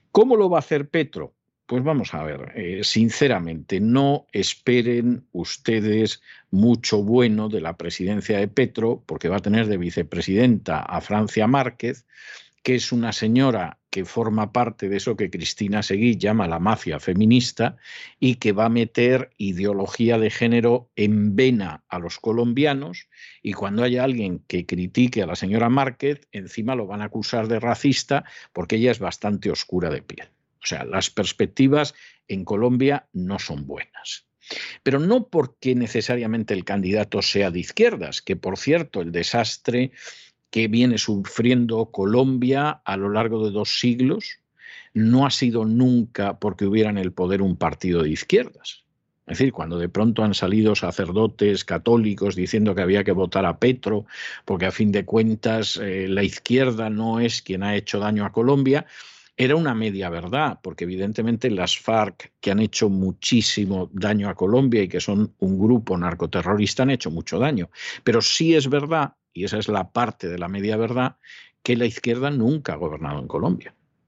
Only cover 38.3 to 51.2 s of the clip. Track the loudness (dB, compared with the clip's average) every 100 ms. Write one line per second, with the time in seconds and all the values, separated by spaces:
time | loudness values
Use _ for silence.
38.3 | -6 -4 -6 0 0 0 -6 -4 -4 -2
39.3 | -2 -2 -4 -2 -2 -2 -6 -20 -20 -20
40.3 | _ _ -2 0 4 4 2 0 -2 -4
41.3 | 0 2 4 2 0 -2 -2 2 4 2
42.3 | 2 0 2 0 -4 -6 -4 -2 0 0
43.3 | 0 -2 -2 -4 0 0 2 0 0 -6
44.3 | -16 _ _ -20 -20 -8 0 4 6 4
45.3 | 2 0 0 2 4 4 4 2 -2 -4
46.3 | -2 -4 -2 0 2 2 0 -2 -2 0
47.3 | 2 0 0 -2 -2 -2 0 0 -2 2
48.3 | 2 2 -10 -20 -20 _ _ _ _ -12
49.3 | 0 0 0 -6 -4 -4 0 2 2 0
50.3 | 0 0 4 4 2 -2 -4 -2 0